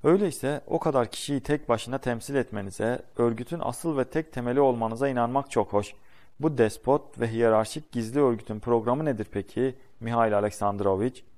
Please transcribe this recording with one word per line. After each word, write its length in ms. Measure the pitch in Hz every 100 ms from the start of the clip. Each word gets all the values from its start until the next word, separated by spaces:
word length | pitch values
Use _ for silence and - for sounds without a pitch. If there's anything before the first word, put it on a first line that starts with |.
Öyleyse 560 | 143 180 202 - 135 147 -
o 120 | 165
kadar 320 | 170 135 120
kişiyi 300 | - - 143
tek 280 | - 147 -
başına 300 | 113 - 131
temsil 360 | - 117 -
etmenize, 680 | 139 117 107 98 98 110 123 - -
örgütün 440 | 120 117 123 170
asıl 340 | - 120 170 147
ve 80 |
tek 280 | 123 156 160
temeli 280 | - 120 127
olmanıza 480 | 139 120 113 113 139
inanmak 420 | 127 117 131 139
çok 220 | - 101
hoş. 220 | 101 104 - - - - -
Bu 180 | 156 135
despot 640 | 110 - - 143 - -
ve 120 | 117
hiyerarşik 600 | 113 117 110 110 - -
gizli 280 | 120 110 131
örgütün 400 | 139 113 - 107
programı 440 | 110 120 110 127
nedir 220 | 156 117 104
peki, 420 | 101 95 - 131 127 - -
Mihail 380 | 113 117 117 104
Aleksandrovich? 840 | 104 - 101 101 98 95 117 127 -